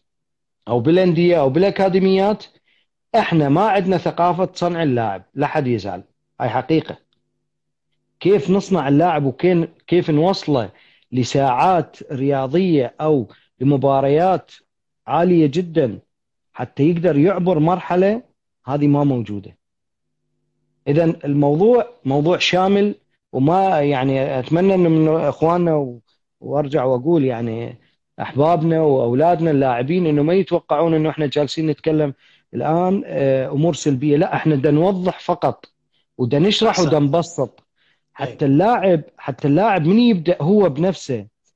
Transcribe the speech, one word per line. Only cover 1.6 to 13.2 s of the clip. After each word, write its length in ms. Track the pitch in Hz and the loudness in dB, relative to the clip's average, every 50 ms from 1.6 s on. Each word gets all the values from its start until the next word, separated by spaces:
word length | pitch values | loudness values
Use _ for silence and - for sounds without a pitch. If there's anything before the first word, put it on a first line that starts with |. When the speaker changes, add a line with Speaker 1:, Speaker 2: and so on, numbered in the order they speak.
| 190 202 196 - 190 190 175 190 185 190 190 190 196 208 214 208 - - _ _ _ _ _ _ _ _ _ _ _ _ - | 0 0 0 0 0 0 2 2 2 2 2 2 0 0 -2 -4 -8 -16 _ _ _ _ _ _ _ _ _ _ _ _ -2
Speaker 1:
إحنا 340 | 226 196 - 175 160 147 139 | 0 0 2 2 2 2 2
ما 120 | 143 170 | 2 2
عندنا 360 | 208 220 190 202 180 185 190 165 | 2 2 2 0 0 0 -2 -2
ثقافة 520 | - 170 - - 170 180 170 170 185 - - | -2 -4 -2 0 0 0 2 0 -2 -4 -4
صنع 300 | - 180 175 175 165 165 | -4 -4 -4 -2 -2 -2
اللاعب، 400 | 143 123 120 113 107 98 95 - _ _ | 0 0 0 -2 -4 -6 -8 -12 _ _
لا 120 | 139 143 - | -6 -4 -2
حد 200 | - 156 135 123 | -2 -2 -2 -2
يزعل، 360 | 120 107 92 101 90 90 - - _ _ _ _ _ - | -2 -4 -4 -8 -10 -12 -14 -18 _ _ _ _ _ -8
هاي 80 | 123 120 | -6 -4
حقيقة. 480 | 110 131 127 - 160 156 - - - - _ _ _ _ _ _ _ _ _ _ _ _ _ _ _ _ _ _ _ _ _ _ _ _ | -4 -4 -2 0 -2 -2 -2 -4 -10 -16 _ _ _ _ _ _ _ _ _ _ _ _ _ _ _ _ _ _ _ _ _ _ _ _
كيف 300 | - 175 208 202 - - | 0 2 2 2 2 0
نصنع 380 | 185 196 - - 190 170 135 139 | 0 -2 0 0 -2 -2 0 2
اللاعب 380 | 143 147 165 180 160 151 143 | 2 2 2 2 0 0 -2
وكين-، 420 | 135 123 - - 180 185 170 165 - - _ _ - | -2 -4 -2 0 0 2 2 0 -4 -8 _ _ -2
كيف 220 | 160 180 - - | 0 0 0 0
نوصله 600 | 151 147 160 185 196 - - 151 147 127 107 95 - _ _ _ _ _ _ _ | 0 2 2 0 0 -2 -2 -2 -2 -2 -2 -4 -10 _ _ _ _ _ _ _
لساعات 880 | - 131 120 - - 139 135 135 123 127 156 185 185 165 - - - - - - | -4 -4 -4 -2 0 0 0 0 2 2 2 2 2 2 0 -4 -10 -18 -14 -12
رياضية 840 | 151 127 135 139 139 135 131 127 139 175 190 185 160 143 123 120 - - | -8 -4 -2 -2 -2 -2 -2 -2 0 0 2 2 2 2 0 -2 -4 -4
أو 260 | 151 156 156 135 | -2 0 0 0